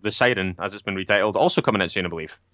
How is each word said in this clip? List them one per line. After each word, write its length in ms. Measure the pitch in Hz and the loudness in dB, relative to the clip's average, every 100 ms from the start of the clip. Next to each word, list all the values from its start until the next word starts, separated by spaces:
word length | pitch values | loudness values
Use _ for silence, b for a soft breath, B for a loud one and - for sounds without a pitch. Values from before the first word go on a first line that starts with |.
The 80 | 101 | -4
Siren, 460 | - 123 120 95 90 | 2 2 2 -2 -4
as 140 | 95 | -6
it's 80 | 101 | -6
been 140 | - 95 | -6 -4
retitled, 400 | 95 104 104 95 | 2 2 2 2
also 260 | 165 - | 2 2
coming 180 | - 104 | 2 2
out 100 | 87 | 0
soon, 140 | - | -2
I 40 | 90 | -4
believe. 300 | 82 78 - _ | -6 -10 -14 _